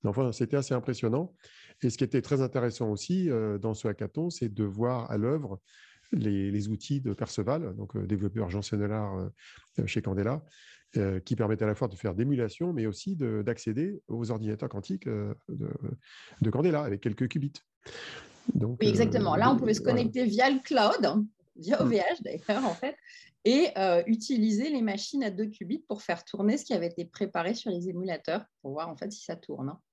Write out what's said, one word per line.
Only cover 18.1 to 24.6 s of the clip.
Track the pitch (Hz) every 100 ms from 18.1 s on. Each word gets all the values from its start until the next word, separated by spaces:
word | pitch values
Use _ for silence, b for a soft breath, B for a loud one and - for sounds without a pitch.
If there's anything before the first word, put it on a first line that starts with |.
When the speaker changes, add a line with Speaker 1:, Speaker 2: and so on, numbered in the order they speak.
| B B B -
Speaker 1:
Donc, | - 107 123
Speaker 2:
Oui, | 214
exactement. | 208 226 233 190
Speaker 1:
euh, | 156
Speaker 2:
Là, | 233
on | 269
pouvait | 240
se | 214
Speaker 1:
voilà. | - 240
Speaker 2:
connecter | 233 247
via | 247 202 254
le | 269
cloud, | - 277 208 -
hein, | 185 185 208 _ _ -
via | 165 -
Speaker 1:
Mm. | -
Speaker 2:
O |
V | 220
H | 185 339
d'ailleurs, | - 160 - -
en | 262
fait, | 170 269 - B B B _
et, | 208 262 339 -
euh, | 190 175 175
utiliser | 226 - 254 214 208